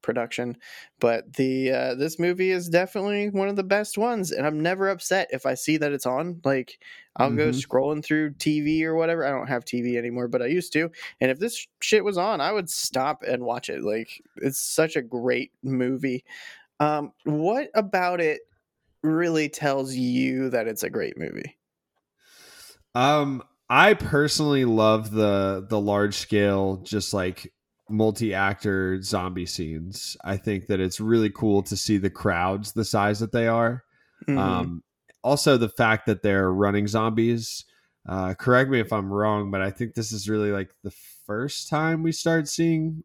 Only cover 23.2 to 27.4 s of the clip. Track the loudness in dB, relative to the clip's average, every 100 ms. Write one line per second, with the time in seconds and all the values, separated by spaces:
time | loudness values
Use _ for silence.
23.2 | 0 -4 -10 _ _ 6 6 6 2 2
24.2 | 2 2 2 4 4 6 6 4 2 2
25.2 | 2 4 2 -2 -2 0 2 2 2 0
26.2 | 0 2 4 4 2 -2 -4 -4 -2 -2
27.2 | -2 -6